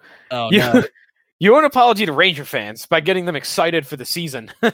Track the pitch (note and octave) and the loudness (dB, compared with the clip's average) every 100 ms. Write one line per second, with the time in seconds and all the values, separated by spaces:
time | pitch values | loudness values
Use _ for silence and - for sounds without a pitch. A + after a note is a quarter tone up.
0 | _ - - B2 A2+ G#3 - B3 - _ | _ -20 -12 -8 0 2 4 2 0 _
1 | _ _ _ - F#3+ C#4 D4 B3+ A#3+ G#3 | _ _ _ -2 4 4 4 4 2 2
2 | F#3 C#3 F#3 D3 C#3 B2+ G#2 A2 - E3 | -2 2 0 0 -8 -8 -8 -14 -2 -2
3 | D3+ F#3 F3 C#3+ - - E3 E3 C#3 C#3+ | 0 -2 -2 -6 -6 -2 0 -2 -6 -14
4 | - F3 D#3+ B2 A2 - A3+ | -8 -8 -8 -10 -14 -4 -4